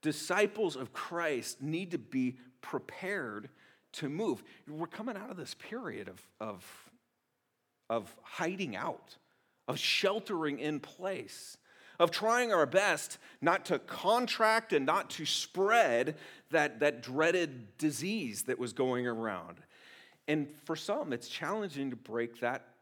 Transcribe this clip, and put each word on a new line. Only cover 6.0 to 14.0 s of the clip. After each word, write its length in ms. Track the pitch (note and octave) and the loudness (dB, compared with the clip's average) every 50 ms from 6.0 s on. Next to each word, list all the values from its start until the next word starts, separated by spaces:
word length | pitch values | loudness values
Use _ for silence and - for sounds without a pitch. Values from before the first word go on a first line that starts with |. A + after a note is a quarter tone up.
| G2+ | -10
of, 140 | F#2+ F#2 F#2+ - _ _ _ | -12 -14 -16 -20 _ _ _
of, 520 | A2 A2 G2+ F2+ F#2 - - - - - _ _ _ _ _ _ _ _ _ _ _ _ _ _ _ _ _ _ _ _ | -8 -8 -8 -10 -12 -18 -20 -20 -20 -20 _ _ _ _ _ _ _ _ _ _ _ _ _ _ _ _ _ _ _ _
of 260 | A2+ A#2 G2+ F2+ - - _ | -4 -4 -4 -6 -16 -20 _
hiding 540 | - - - E3+ E3 F#3 F#3+ G3 D3 G#2 | -14 -8 -4 -4 -4 -2 -4 -4 -4 -4
out, 400 | F#2+ B2+ E3+ - - - - - _ _ _ _ _ _ _ _ _ _ | -6 -6 -6 -6 -8 -12 -20 -20 _ _ _ _ _ _ _ _ _ _
of 120 | - C3 D#3 | -6 -6 -2
sheltering 800 | - - - - - G3 G3+ A3 G3+ - G#3 E3+ D#3+ D3 C#3+ B2+ | 0 0 0 2 2 2 2 2 -2 -4 -4 -2 0 -2 -2 -2
in 200 | C3+ D3+ D3+ C#3+ | -2 -4 -4 -4
place, 760 | - - - - F#3 F#3+ F#3+ - A#2 - - - - - - - _ _ - - - - - - | -6 -10 -16 -8 -6 -6 -6 -6 -8 -12 -14 -16 -16 -16 -18 -20 _ _ -20 -20 -20 -20 2 4
of 120 | E3 F3 | 4 4
trying 400 | F3 - G3 A3 A3+ A#3+ B3 A#3 | 4 2 2 4 4 4 4 4
our 140 | G#3 F3 D3+ | 6 6 4
best 540 | C3 B2 F#3+ G3+ G3+ E3+ D3 - - - - - - - - - | 6 6 4 6 6 4 2 0 -8 -10 -14 -16 -20 -14 0 2
not 240 | D#3+ F3 F#3+ F3+ | 4 4 4 2
to 120 | - F3+ C3 | 0 0 0
contract 920 | - - - - | 0 -6 -10 0